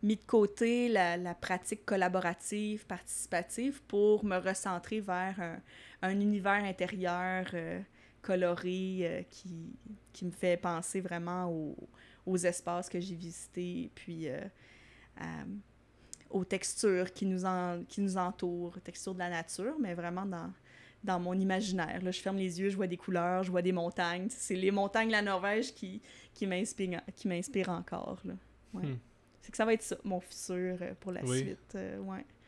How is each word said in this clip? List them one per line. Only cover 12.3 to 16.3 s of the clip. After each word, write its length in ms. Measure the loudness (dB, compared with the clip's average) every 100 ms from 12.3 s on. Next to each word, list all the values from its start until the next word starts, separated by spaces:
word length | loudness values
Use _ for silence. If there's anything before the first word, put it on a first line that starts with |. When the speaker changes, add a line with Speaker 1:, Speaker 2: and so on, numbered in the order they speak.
| 2
Speaker 1:
espaces 540 | 2 0 -2 -2 -2
que 100 | -4
j'ai 140 | -4
visités, 760 | -6 -8 -10 -10 -6 -4 -4 -6
puis, 340 | -10 -10 -6 -4
euh, 140 | -4 -8 -12 -20 -20 -20 -20 -20 -12
à, 60 | -8 -8 -8 -10 -12 -20 _ _ -18 -18
aux 160 | -2